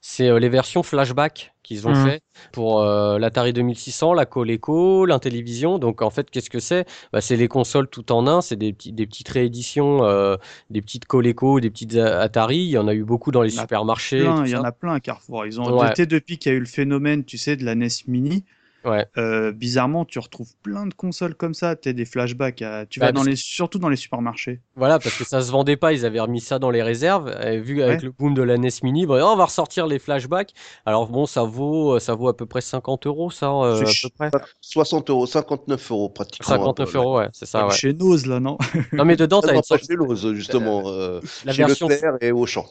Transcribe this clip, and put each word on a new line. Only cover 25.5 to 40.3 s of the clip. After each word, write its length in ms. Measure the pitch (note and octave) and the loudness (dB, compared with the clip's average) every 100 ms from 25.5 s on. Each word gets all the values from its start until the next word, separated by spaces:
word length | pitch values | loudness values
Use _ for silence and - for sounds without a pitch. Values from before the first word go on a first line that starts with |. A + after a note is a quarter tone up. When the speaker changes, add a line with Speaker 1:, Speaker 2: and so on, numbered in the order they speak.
Speaker 1:
vendait 260 | C3+ C#3 C#3+ | 2 2 2
pas, 160 | E3 | 2
ils 120 | D3+ A#2 | 2 0
avaient 140 | A2 | -2
remis 220 | A2 A#2+ | -2 -4
ça 180 | - C3 | -4 -2
dans 100 | C3 | 0
les 140 | A#2+ | 0
réserves. 460 | A2+ A#2 D#3 G3 C#3+ - | 0 0 2 0 -2 -6
Et 180 | A2+ A2+ | -4 -4
vu 200 | A2+ C#3+ | -4 0
avec 200 | C3 A#2+ | 2 2
Speaker 3:
Ouais. 0 | |
Speaker 1:
le 100 | C3 | -2
boom 220 | B2+ C#3+ | -4 0
de 80 | C#3 | 2
la 160 | B2 A#2+ | 2 2
nes 120 | B2+ - | 0 -2
Mini, 220 | C3 C#3+ F3 | -2 0 2
bon, 100 | C3 | 4
on 120 | E3+ G#3+ | 4 4
va 80 | F3+ | 2
ressortir 420 | - G#3 - E3 | 2 -4 -2 -2
les 120 | C#3+ | -4
flashbacks. 540 | - C#3 B2 F3 G3+ - - - - | -2 -4 -2 -4 -4 -12 -20 -10 0
Alors 220 | G#2+ A2+ | 0 0
bon, 160 | A#2+ C#3+ | -2 -2
ça 180 | - | 0
vaut, 540 | A2+ A2+ C#3+ D#3 D3+ B2 | -2 -2 -2 0 2 2
ça 140 | - | 0
vaut 140 | A2+ B2 | -2 0
à 80 | A#2 | -2
peu 100 | A2+ | -4
près 140 | B2+ | -8
cinquante 480 | - C3 B2 C3+ C#3+ | -6 -8 -6 -4 -4
euros, 240 | D3 F3 | -4 -6
ça, 180 | - C#3+ | -4 -2
euh, 340 | C#3 B2+ A2 G#2+ | 0 2 2 2
Speaker 3:
C'est 0 | |
Speaker 1:
à 80 | |
Speaker 3:
ch- 20 | G#2 | 0
Speaker 1:
peu 140 | B2+ | -2
près. 240 | _ D3+ C#3+ - _ | _ -2 -2 -4 _
Speaker 4:
Soixante 480 | - - D3+ D#3+ C#3 | -6 0 2 2 0
euros, 180 | C3+ B2 | 0 2
cinquante-neuf 640 | D#3 D3 C#3+ - C3 - | 0 -2 -6 -4 -6 -4
euros 180 | A2+ G2+ | -4 -4
pratiquement, 560 | - - - - B2+ G2 | -6 -12 -8 0 2 2
Speaker 1:
Cinquante-neuf 300 | C3 C3+ G#2+ | 0 -2 0
euros, 220 | B2+ C3 | 0 2
Speaker 4:
hein, 20 | |
Speaker 1:
ouais, 100 | G2+ | -2
c'est 120 | - - | -6 -6
ça, 160 | A2 | -2
Speaker 3:
Comme 80 | G#2 | 0
Speaker 1:
ouais. 100 | G2 | 2
Speaker 3:
chez 140 | C3+ | 0
Noz, 320 | D3+ F#3 E3+ C3 | 2 4 4 2
là, 120 | B2+ | -2
non ? 180 | C3 D3 | -2 -4
<laughs> 380 | - E3+ D3 D3+ | -4 -2 -2 2
Speaker 1:
Non, 80 | D3+ | 6
mais 100 | E3 | 6
dedans, 260 | D#3+ G3 | 6 6
Speaker 4:
Ah 60 | G3 | 6
Speaker 1:
t'as 60 | |
Speaker 4:
non, 80 | C#3+ | 4
Speaker 1:
une 20 | |
Speaker 4:
pas 140 | - D3+ | 4 0
Speaker 1:
sorte 60 | C#3 | 0
Speaker 4:
chez 100 | F3 | -2
Lowe's, 380 | C#3+ A2+ G#2+ | 0 0 -2